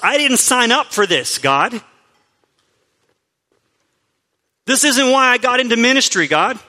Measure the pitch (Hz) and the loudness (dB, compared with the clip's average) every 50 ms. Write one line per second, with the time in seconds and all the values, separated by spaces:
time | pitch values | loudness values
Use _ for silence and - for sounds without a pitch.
0 | - 196 277 294 294 277 254 - - - 262 247 240 226 240 294 262 - - 208 | -2 -2 0 0 0 0 0 0 0 0 0 0 0 2 0 0 -2 -2 -2 -2
1 | 202 180 170 135 117 - - - - 135 139 139 165 - 240 220 - _ _ _ | 0 0 0 -2 -2 -4 -6 -4 -2 0 0 0 0 -2 -4 -8 -12 _ _ _
2 | _ _ _ _ _ _ _ _ _ _ _ _ _ _ _ _ _ _ _ _ | _ _ _ _ _ _ _ _ _ _ _ _ _ _ _ _ _ _ _ _
3 | _ _ _ _ _ _ _ _ _ _ _ _ _ _ _ _ _ _ _ _ | _ _ _ _ _ _ _ _ _ _ _ _ _ _ _ _ _ _ _ _
4 | _ _ _ _ _ _ _ _ _ _ _ _ _ 233 269 262 - 294 247 262 | _ _ _ _ _ _ _ _ _ _ _ _ _ -2 -2 0 0 0 0 2
5 | 277 254 262 269 262 254 247 247 262 254 247 254 262 240 233 226 233 247 269 269 | 2 2 2 2 2 2 2 2 0 0 0 0 0 0 0 0 2 2 2 2
6 | - - - 190 160 139 151 151 180 226 262 214 - | 0 -2 -2 -2 -2 0 0 0 0 0 -4 -8 -14